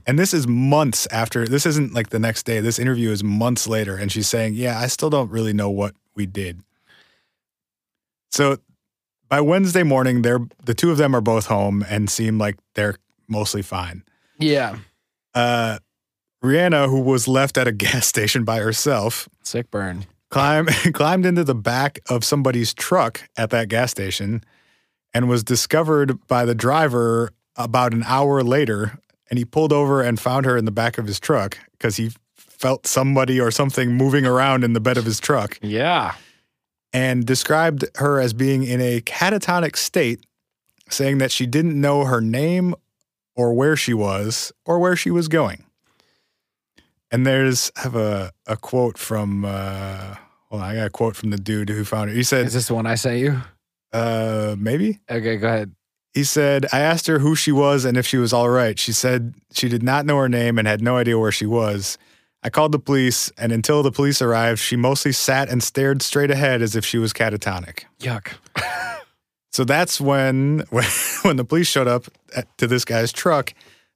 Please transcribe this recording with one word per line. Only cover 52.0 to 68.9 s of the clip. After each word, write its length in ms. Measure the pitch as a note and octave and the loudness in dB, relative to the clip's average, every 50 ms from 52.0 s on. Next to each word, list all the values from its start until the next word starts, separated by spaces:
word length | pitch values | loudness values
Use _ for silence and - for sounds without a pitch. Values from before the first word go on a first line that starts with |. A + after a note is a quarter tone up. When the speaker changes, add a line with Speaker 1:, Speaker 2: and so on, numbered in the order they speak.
| G#2+ G#2 | -4 -2
Speaker 1:
it. 60 | G#2+ | -2
He 60 | B2 | -2
said, 240 | B2 - C3+ B2+ B2 | 0 2 2 0 0
Speaker 2:
Is 60 | A#2+ A#2 | 0 -2
this 140 | B2+ A#2+ - | -2 -2 -2
the 60 | A#2+ | -2
one 120 | A2+ A2 | -2 -2
I 80 | A2+ A2+ | -2 -2
sent 240 | A2+ - B2+ A#2+ B2 | -2 -2 -2 0 0
you? 200 | C3 C#3+ C#3+ B2+ B2+ - _ _ _ _ _ _ _ _ | 0 0 -2 -2 -6 -10 _ _ _ _ _ _ _ _
Speaker 1:
Uh, 600 | - A#2 A#2 A#2 A2+ A2+ A2 A2 A2 G#2+ G#2+ G#2+ G#2 G2 | -4 -4 -2 -2 -2 -2 -2 -2 -2 -2 -2 -4 -4 -4
maybe. 420 | G#2 A2 C3+ D#3+ G3+ A3 G3+ - _ - | -2 -2 0 0 0 -2 -2 -4 _ -6
Speaker 2:
Okay, 260 | A#2+ A#2 G#2+ A2+ A2+ G2+ | -6 -4 -2 -2 -2 0
go 100 | G#2+ A2+ | 0 0
ahead. 260 | A2+ A2 G#2 F#2+ - _ _ _ _ _ _ _ - | 0 0 -2 -6 -10 _ _ _ _ _ _ _ -4
Speaker 1:
He 100 | C#3 C#3+ | -2 -2
said, 420 | - - D3+ C#3+ C#3 C#3 C#3 C3 - C3 | 0 0 2 2 2 2 2 0 0 0
"I 60 | C3+ | 2
asked 260 | D3 D#3+ E3 D#3+ - | 2 2 2 0 0
her 140 | E3+ D#3+ C#3 | 0 2 2
who 140 | C#3 D3+ D#3+ | 4 2 2
she 180 | D3 - D3+ | 2 2 2
was 340 | C#3+ C#3 C#3+ C#3+ C#3+ C#3 B2 | 2 4 4 4 4 2 2
and 100 | B2+ A#2+ | 2 0
if 100 | B2+ B2 | 0 0
she 120 | - - B2+ | 2 0 0
was 160 | A#2+ A2+ B2 | 2 2 2
all 160 | A#2+ A#2+ A#2+ | 2 2 4
right. 280 | B2 B2+ A#2+ A2 G#2 - | 4 2 2 2 0 -2
She 140 | - - | -4 -2
said 400 | A2 - - B2+ B2+ B2 A#2+ A#2+ - - _ _ | -2 0 0 0 0 0 -2 -4 -8 -12 _ _
she 200 | - - - A#2+ | -6 -4 -2 -2
did 120 | A#2+ A2+ | 0 0
not 220 | A#2+ B2+ C3+ D3 C#3+ | 0 0 0 0 2
know 140 | D3+ D3 C#3 | 2 2 2
her 100 | C3+ B2+ | 2 2
name 300 | B2 A#2+ A#2 A#2+ A#2 A2+ | 2 2 2 2 2 2
and 100 | G#2+ G#2+ | 2 2
had 140 | G#2+ G#2 | 0 0
no 160 | A#2 A#2+ B2+ B2 | 0 0 2 2
idea 200 | A#2+ A#2 A#2 A2+ | 2 2 2 2
where 140 | A2 G#2+ | 2 0
she 140 | G2+ - G#2+ | 0 -2 -2
was. 500 | G#2+ A#2 A#2 A2 G#2+ G#2 G2+ G2 - - - _ _ _ _ _ _ _ _ | 0 0 0 0 0 -2 -2 -4 -6 -8 -10 _ _ _ _ _ _ _ _
I 80 | - A2+ | -10 -2
called 220 | - D#3 D3+ D#3 | 2 2 2 2
the 60 | D3+ C#3 | 2 0
police, 520 | - - C#3 C3+ B2+ B2+ A#2+ - - - - - | 0 0 0 2 2 2 0 -2 -4 -6 -6 -6
and 120 | A#2+ A#2 | -4 -2
until 320 | A#2 A2+ A2 - D3 D3 | -2 0 0 2 2 2
the 80 | C#3+ C3+ | 2 0
police 280 | - - C#3 C#3+ C#3 - | 0 2 0 0 2 0
arrived, 400 | B2+ A#2 A#2 A2+ A#2 A#2 A2+ G#2+ | 0 2 2 2 2 0 0 0
she 160 | - - B2 | -2 -2 -2
mostly 360 | A#2+ A#2+ B2+ C#3 - - D3 | 0 2 2 0 0 0 -2
sat 360 | C3 - - - C3 C3+ C#3 - | -2 0 0 0 0 0 0 0
and 140 | B2+ A#2+ | -2 -2
stared 400 | - - - C3+ C3+ C3+ C#3 C#3 | -2 -2 -2 0 0 2 0 0
straight 280 | - - - D3 C#3+ C#3 | -2 -2 0 0 2 2
ahead 300 | C#3 C3+ C#3+ C3+ B2+ A#2 | 2 2 2 2 2 2
as 160 | A#2 A2 G#2 | 0 0 -2
if 80 | A2+ G#2+ | -2 -4
she 140 | - - A#2 | -2 -2 -2
was 140 | A2+ G#2+ - | -2 -2 -2
catatonic." 680 | - A2+ A2 G#2 G#2 - G#2 F#2+ F2+ F2+ F2 - - - - _ _ | -2 -2 -2 -2 -4 -4 -6 -6 -6 -10 -12 -14 -16 -18 -18 _ _
Speaker 2:
Yuck. 320 | - B2+ A#2+ G#2 - - - - _ - _ | -8 -8 -8 -8 -10 -14 -16 -18 _ -10 _
<laughs> 420 | - - F5+ - F5+ F#5 F5+ | -8 -6 -6 -8 -8 -8 -10